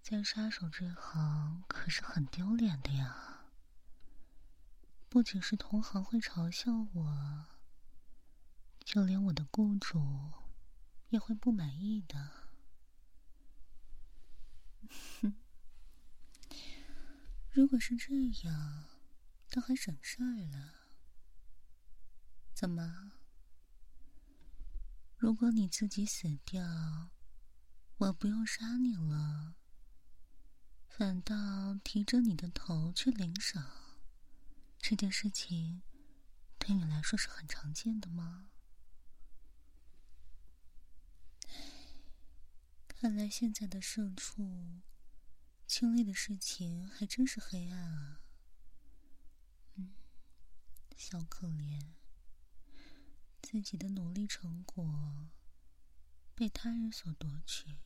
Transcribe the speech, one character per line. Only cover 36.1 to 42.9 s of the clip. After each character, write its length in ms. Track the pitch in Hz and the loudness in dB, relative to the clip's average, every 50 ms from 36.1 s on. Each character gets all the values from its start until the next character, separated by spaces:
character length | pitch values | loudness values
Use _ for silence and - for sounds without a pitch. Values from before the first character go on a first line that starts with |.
| - - - - - - - - - - | -16 -16 -16 -16 -14 -14 -12 -10 -2 0
对 160 | - - 202 | 2 4 6
你 80 | 196 170 | 4 4
来 180 | 156 151 151 | 4 2 2
说 160 | 156 - - 208 | 4 4 4 4
是 100 | - - | 2 2
很 180 | - - 160 147 | -2 -6 -2 -2
常 260 | - - - 147 151 | -2 0 0 -2 -2
见 260 | - - 226 226 214 | 0 0 2 0 0
的 80 | 196 180 | 0 -2
吗？ 400 | 170 170 170 165 170 180 190 - - - - - - - - - - - - - - - - - - - - - - - - - - - - - - - - - - - - - - - - - - - - - - - - - - - - - - - - - - - - - - - - - - - - - - - - - - - - - - - - - - - - - - - - | -2 -2 -2 -4 -6 -8 -10 -12 -12 -14 -12 -12 -12 -12 -10 -10 -10 -10 -8 -10 -6 -6 -6 -4 -4 -6 -6 -8 -14 -16 -18 -18 -18 -16 -14 -14 -14 -14 -12 -12 -10 -8 -6 -6 -6 -6 -8 -10 -14 -12 -14 -10 -10 -10 -10 -8 -8 -8 -8 -10 -12 -10 -10 -10 -8 -8 -6 -6 -4 -4 -6 -6 -8 -10 -10 -8 -8 -8 -6 -6 -8 -8 -8 -12 -10 -10 -12 -10 -10 -14 -14 -14 -16 -16 -10
看 280 | - | -10